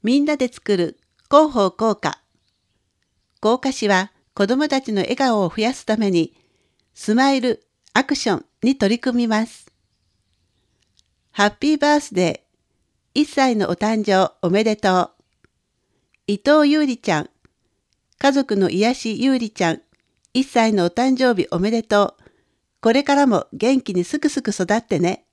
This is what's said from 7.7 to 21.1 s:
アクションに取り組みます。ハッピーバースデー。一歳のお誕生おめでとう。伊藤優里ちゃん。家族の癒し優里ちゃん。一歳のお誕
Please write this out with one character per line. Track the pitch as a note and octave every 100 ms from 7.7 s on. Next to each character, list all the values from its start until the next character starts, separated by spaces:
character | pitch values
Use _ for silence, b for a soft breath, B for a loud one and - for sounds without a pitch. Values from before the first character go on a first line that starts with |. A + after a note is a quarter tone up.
| _ _
ア | A3
ク | C4+ C#4
シ | A#3+
ョ | F#3
ン | - _
に | A#3 C4+
取 | G3 A#3+
り |
組 | C4 A#3+
み | A#3
ま | A3 A3+
す。 | - - _ _ _ _ _ _ _ _ _ _ _ _ _ _ _ _
ハ | - G3+
ッ | -
ピ | C#4+ D4+
ー |
バ | D4 D4
ー |
ス | -
デ | F#3 F3 - _ _ _ _ _ _ _ B3+
ー。 |
一 | D4
歳 | - C4 A3
の | G3
お | F3
誕 | G#3+ A3
生 | G#3 F#3+ F#3 _
お | F3+
め | G3
で | A3 G#3+
と | G3 F#3
う。 | - _ _ _ _ _ _ _ _ _ _ _ -
伊 | G3+
藤 | - D4+ D4
優 | D4+ D4
里 | A#3+
ち | -
ゃ | D#3
ん。 | - _ _ _ _ _ _ _ _ _
家 | C4+
族 | C#4 C4+ G3+
の | F#3
癒 | F#3 A3
し | B3+ A3+ G#3
優 | C4 C4
里 | A3+
ち | - F3
ゃ |
ん。 | D#3+ _ _ _ _ _
一 | B3+
歳 | C4 A#3+ A3+
の | G#3 F3
お |
誕 | F3 C4